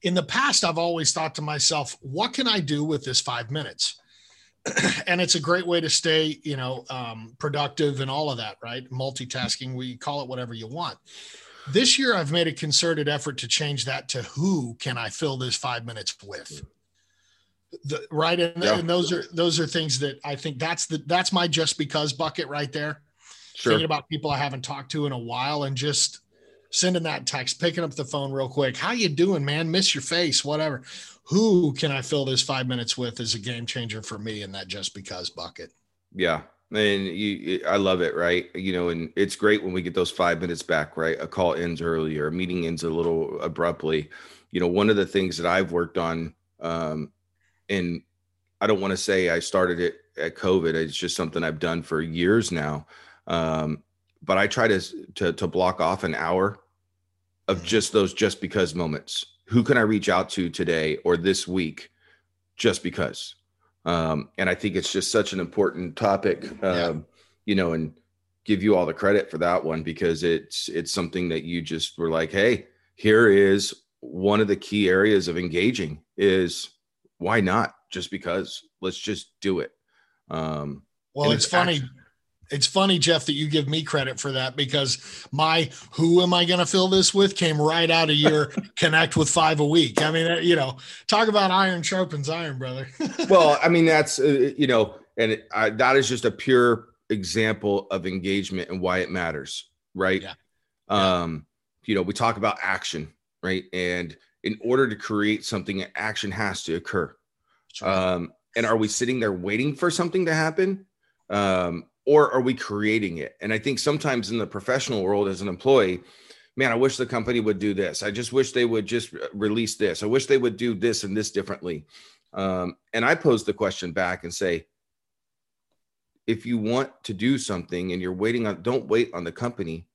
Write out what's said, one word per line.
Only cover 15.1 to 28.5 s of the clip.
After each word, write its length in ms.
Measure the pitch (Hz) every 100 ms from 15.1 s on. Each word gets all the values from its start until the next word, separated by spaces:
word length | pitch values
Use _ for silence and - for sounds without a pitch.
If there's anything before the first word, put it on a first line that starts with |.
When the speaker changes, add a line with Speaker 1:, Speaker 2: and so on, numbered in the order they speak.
Speaker 1:
fill 260 | - 156 135
this 200 | 127 -
five 280 | 135 117 117
minutes 300 | 110 101 -
with? 380 | 101 95 - 73 - _ _ _ _ _ _ _ _ _ _ -
The, 220 | 143 151 -
right. 280 | 156 165 175
And, 240 | 170 170
Speaker 2:
Yeah. 160 | 185 208
Speaker 1:
and 100 | 165
those 240 | 175 165
are, 120 | 175 -
those 260 | 165 170 156
are 80 | 160
things 320 | 170 156 127
that 180 | 139 135
I 120 | 143 143
think 220 | 160 131
that's 280 | 160 165 -
the, 120 | 160 147
that's 260 | 175 180
my 160 | 185 175
just 280 | 156 156 -
because 360 | 147 156 151
bucket 360 | 131 160 - 147
right 240 | 143 143
there. 280 | 156 151 147 _ _ - - -
Speaker 2:
Sure. 180 | - 123
Speaker 1:
Thinking 120 | 110
about 240 | 160 151 -
people 220 | 156 151
I 80 | 139
haven't 240 | 143 131
talked 280 | 127 139 135
to 140 | 156 147
in 60 |
a 60 | 131
while 460 | 117 120 135 147
and 120 | 139 135
just 440 | 147 143 - - _ _ _ _ _
sending 340 | - 185 180
that 200 | 160 151 127
text, 340 | 143 131 -
picking 240 | 170 165
up 100 | 165
the 100 | 131
phone 280 | 131 147 139
real 160 | 135
quick. 280 | 131